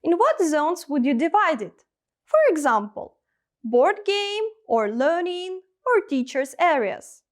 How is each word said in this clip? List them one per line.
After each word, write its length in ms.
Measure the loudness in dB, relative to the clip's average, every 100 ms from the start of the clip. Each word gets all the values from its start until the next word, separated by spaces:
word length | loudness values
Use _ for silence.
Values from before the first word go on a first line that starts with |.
In 140 | 0 2
what 280 | 2 2 0
zones 440 | 2 0 -4 -4
would 160 | -2 0
you 80 |
divide 480 | 0 0 2 0 -2
it? 240 | -8 _ _ _ _ _ _
For 140 | 4 4
example, 640 | 2 2 0 -2 -12 -18 _ _ _ _ _
board 380 | 0 2 2 2 -2
game 380 | -2 -2 -4 -6 -8 -2
or 240 | -2 0
learning 720 | 0 0 0 -4 -6 -10 -12 _ _ 0
or 160 | 0
teachers' 520 | 0 -4 -4 -6 -6 -2
areas. 640 | 0 2 -2 -6 -14 -20 _